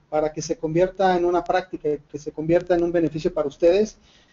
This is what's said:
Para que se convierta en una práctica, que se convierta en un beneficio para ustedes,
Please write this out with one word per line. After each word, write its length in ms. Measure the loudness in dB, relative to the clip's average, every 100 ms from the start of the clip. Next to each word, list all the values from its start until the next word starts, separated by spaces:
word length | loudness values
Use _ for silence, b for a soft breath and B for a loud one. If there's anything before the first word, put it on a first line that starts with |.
| _
Para 240 | -2 -2
que 80 | -4
se 160 | -8 -6
convierta 600 | -4 0 0 2 0 2
en 100 | 0
una 180 | 0
práctica, 460 | 0 -2 -4 -6 -4 -6 -8
que 80 | -14
se 140 | -12
convierta 420 | -8 0 0 2
en 80 | 0
un 80 | 2
beneficio 420 | 0 -2 -2 -4
para 140 | -2 -4
ustedes, 520 | 2 4 4 0 -6 b b b